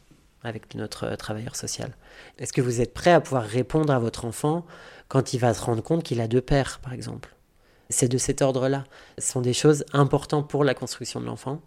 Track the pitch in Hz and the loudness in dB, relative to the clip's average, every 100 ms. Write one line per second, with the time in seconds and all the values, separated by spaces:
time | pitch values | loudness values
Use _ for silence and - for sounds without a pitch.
0 | _ - _ _ 120 110 - 113 107 - | _ -20 _ _ -10 -10 -10 -8 -8 -6
1 | 113 110 - 107 120 - - - 117 - | -6 -6 -6 -8 -6 -8 -8 -8 -8 -12
2 | - - - - 120 - 123 117 117 - | -20 -20 -20 -12 -6 0 0 0 -2 2
3 | 175 165 - 135 107 120 123 156 151 131 | 6 6 6 -2 0 -2 0 2 2 2
4 | 117 - 117 - 147 170 165 - - - | 2 -4 -8 -2 0 0 -4 -16 -20 -20
5 | - 135 117 123 120 107 - 113 - 170 | -2 0 0 2 2 2 0 -2 0 -2
6 | 165 117 113 123 - 143 127 - 131 123 | 0 -2 2 0 2 0 0 -6 -10 -10
7 | 113 113 - _ _ _ _ _ - - | -10 -12 -14 _ _ _ _ _ -6 0
8 | 127 127 - 131 139 131 131 139 131 - | 2 2 0 2 2 2 2 0 -4 -16
9 | - - - 131 123 120 151 147 - 139 | -20 -8 -4 0 0 4 4 4 2 4
10 | 139 143 - 151 143 139 147 127 127 - | 4 4 0 -2 0 2 2 0 -4 -8
11 | - 127 120 117 131 156 | -8 -6 -6 -8 -8 -8